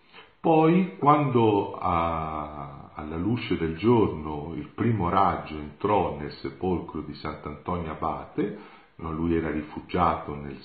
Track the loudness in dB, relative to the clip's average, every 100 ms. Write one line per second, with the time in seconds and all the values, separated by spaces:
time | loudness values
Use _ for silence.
0 | _ -20 -20 _ 2 6 6 6 2 2
1 | 4 6 4 4 6 4 0 -4 0 0
2 | 0 -2 -4 -6 -8 -10 -12 -14 -16 -12
3 | -8 -4 0 -2 -2 -2 -2 2 4 6
4 | 4 0 -6 -8 -8 -8 -8 -2 0 2
5 | 2 2 2 0 -6 -10 -10 -4 0 2
6 | 0 -4 -10 -10 -10 -4 -2 -2 -4 -8
7 | -10 -10 -10 -10 -10 -10 -6 -6 -6 -6
8 | -6 -6 -6 -4 -4 -6 -16 -20 _ -12
9 | -8 -2 0 0 0 -4 -6 -12 -4 2
10 | 2 2 -6 -10 -10 -14